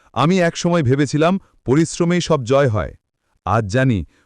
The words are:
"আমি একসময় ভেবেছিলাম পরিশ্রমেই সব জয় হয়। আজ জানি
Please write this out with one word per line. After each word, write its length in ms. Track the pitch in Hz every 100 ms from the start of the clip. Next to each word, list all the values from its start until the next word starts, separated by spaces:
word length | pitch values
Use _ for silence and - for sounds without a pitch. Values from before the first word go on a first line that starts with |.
| _
"আমি 260 | - 147 190
একসময় 440 | 170 - 170 175
ভেবেছিলাম 560 | 123 139 143 147 160 190 _ _
পরিশ্রমেই 560 | - 143 165 - 170 175
সব 220 | 165 151
জয় 240 | 113 135 139
হয়। 280 | 104 73 - _ _ _ _
আজ 200 | - 110
জানি 400 | 101 123 131 101 78 _